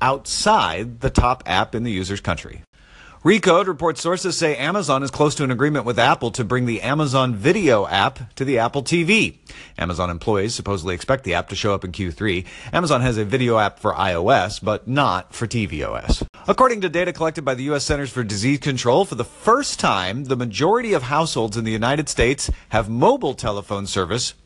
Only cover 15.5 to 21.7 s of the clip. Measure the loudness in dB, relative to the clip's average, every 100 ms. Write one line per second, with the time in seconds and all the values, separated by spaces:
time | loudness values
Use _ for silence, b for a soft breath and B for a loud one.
15.5 | -2 -4 -4 -6 -4 -2 -2 -4 -6 B
16.5 | 4 4 2 -2 -2 -2 -2 -4 -2 -4
17.5 | -4 -2 -2 -2 -2 -4 -4 -4 -2 0
18.5 | 0 0 0 4 4 4 -2 -8 -4 2
19.5 | 2 2 0 2 2 0 -4 -4 -2 -4
20.5 | 0 2 2 2 0 0 0 0 0 -2
21.5 | -2 -2